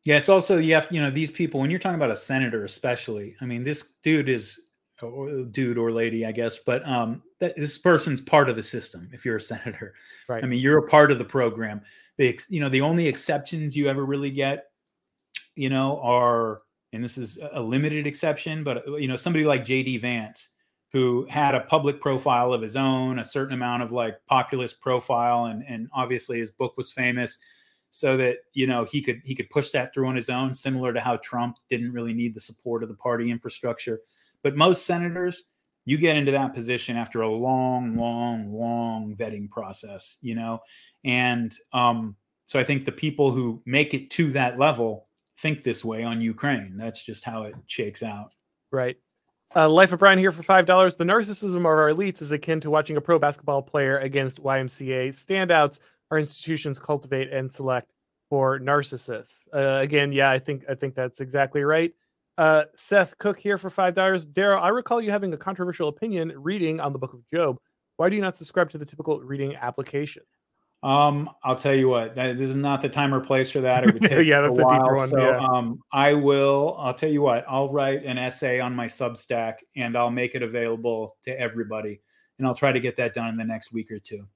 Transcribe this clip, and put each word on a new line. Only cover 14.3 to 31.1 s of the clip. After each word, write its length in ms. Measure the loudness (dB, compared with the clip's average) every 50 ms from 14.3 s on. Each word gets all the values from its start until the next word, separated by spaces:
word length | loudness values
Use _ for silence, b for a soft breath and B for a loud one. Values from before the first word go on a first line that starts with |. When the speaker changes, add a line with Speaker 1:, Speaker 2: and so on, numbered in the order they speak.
Speaker 1:
get, 400 | -4 -2 -2 -2 -2 -4 -8 _ _ _ _ _ _ _ _ _ _ _ _ _ _ -16 -16 _ _
you 140 | -4 -2 -2
know, 320 | 0 0 0 0 -2 -2
are, 600 | 0 2 4 4 4 4 4 2 0 -2 -4 -8 _ _ _ _ _ _
and 120 | -10 -8 -8
this 140 | -8 -8 -10
is 180 | -10 -12 -12 -14
a, 120 | -14 -10 -8
a 80 | -8
limited 440 | -6 -2 0 0 0 0 -2 -2 -4
exception, 580 | -4 -6 -2 -2 -2 -2 -2 -6 -8 -8 -6 -4
but, 240 | -4 -6 -6 -6 -8
uh, 80 | -6
you 120 | -4 -4 -4
know, 80 | -4
somebody 280 | -2 -2 0 2 2 4
like 200 | 4 2 2 0
J 180 | 0 0 0
D 160 | 0 -2 -4 -4
Vance, 500 | -4 -4 -4 -4 -6 -8 -14 -18 -18 -20 _ _ _ _ _ _ _ _
who 340 | 0 0 2 2 2 0 -2 -2
had 260 | 0 2 2 2 2
a 60 | 0
public 400 | 0 2 0 2 2 0 -2 -2
profile 540 | -2 -2 -2 0 2 2 2 2 2 2 0
of 80 | -2
his 140 | -4 -4 -4
own, 420 | 0 0 2 2 0 0 -2 -4 -4
a 60 | -6
certain 280 | -6 -4 -4 -4 -4
amount 300 | -4 -4 -4 -2 -2 -4
of, 100 | -4 -4
like, 260 | -2 -2 -2 -4 -4 -10 _
populist 540 | _ 2 2 2 0 -4 -6 -6 -6 -10 _
profile, 680 | -2 -2 -2 -2 0 -2 -2 0 2 2 2 0 0
and, 160 | -2 -6 -10 -10 -10
and 200 | -10 -10 -10 -8
obviously 460 | -4 -4 -4 -2 -4 -6 -4 -6 -6 -6
his 120 | -6 -8
book 240 | _ _ -6 -6 _
was 140 | -8 -10 -8
famous, 480 | -6 -2 -2 -2 0 -2 -4 -6 -6 -12 b b b b b b b b b b
so 260 | -8 -2 0 2 2
that, 220 | 2 2 0 0 -2 _ _ _
you 120 | -2 0
know, 180 | 0 0 0 -2
he 180 | -2 -4 -4
could, 180 | -2 -2 -6 -6 -8
he 100 | -10 -8
could 160 | -8 -8 _
push 200 | -2 -2 -2 0
that 220 | -2 -2 -4 -2
through 140 | -2 -2 -2
on 100 | -2 -2
his 140 | -4 -4 -4
own, 240 | -4 -2 -2 -4 -4
similar 400 | -6 -6 -4 -4 -2 -2 -2 -2
to 60 | -2
how 160 | -2 -2